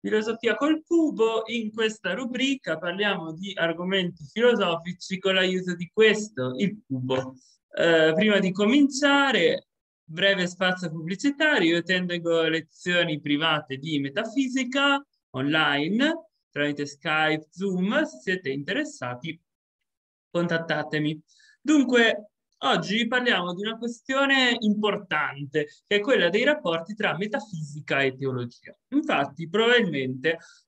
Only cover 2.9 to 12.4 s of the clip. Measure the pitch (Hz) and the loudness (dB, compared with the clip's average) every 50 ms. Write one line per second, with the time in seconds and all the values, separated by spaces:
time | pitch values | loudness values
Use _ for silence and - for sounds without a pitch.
2.9 | 180 190 208 208 196 175 165 160 160 170 190 202 185 - 165 165 165 165 180 185 | -4 -2 -2 -2 -2 -2 -6 -10 -10 -10 -10 -10 -4 -2 -2 -2 -2 -2 -4 -2
3.9 | 190 190 180 175 - - 151 - _ 214 233 247 233 202 196 180 170 165 165 180 | 0 0 0 -2 -6 -8 -18 -10 _ 2 2 4 4 4 2 0 -2 -4 -6 -10
4.9 | 180 - - - 190 185 - 190 190 190 185 185 185 185 180 180 175 175 175 165 | -12 -12 -8 -8 -8 -4 -2 0 2 2 2 2 0 -2 -2 -4 -6 -6 -8 -8
5.9 | _ - 220 220 208 220 214 - _ - 127 127 127 - 208 185 - - _ _ | _ 4 6 6 6 4 -2 -8 _ -4 -4 -4 -2 0 -2 -2 -2 -4 _ _
6.9 | 135 127 127 127 131 131 127 127 - - _ _ _ _ _ _ - - - 170 | -6 -4 -2 0 0 -2 -2 -4 -12 -18 _ _ _ _ _ _ -4 0 2 4
7.9 | 165 160 160 160 160 160 208 214 208 190 185 185 180 202 208 214 247 294 285 277 | 6 6 6 4 4 4 4 4 4 4 2 0 0 2 2 4 6 6 4 4
8.9 | - - 294 277 285 285 277 277 247 196 170 160 - - _ _ _ _ _ _ | 2 2 2 4 4 4 4 2 2 4 4 2 2 0 _ _ _ _ _ _
9.9 | _ _ _ _ 156 170 190 196 196 180 180 175 - - 190 185 180 185 185 165 | _ _ _ _ -6 0 2 2 2 2 0 -4 -2 0 0 0 0 -2 -6 -8
10.9 | 151 170 160 165 196 196 - 285 277 - 311 302 294 247 180 160 170 170 170 175 | -8 -8 -8 -8 -8 -2 -2 -2 0 2 0 2 2 4 2 2 2 2 0 0
11.9 | 190 180 180 175 175 175 170 170 165 165 | -2 -2 0 -2 -4 -4 -2 0 2 2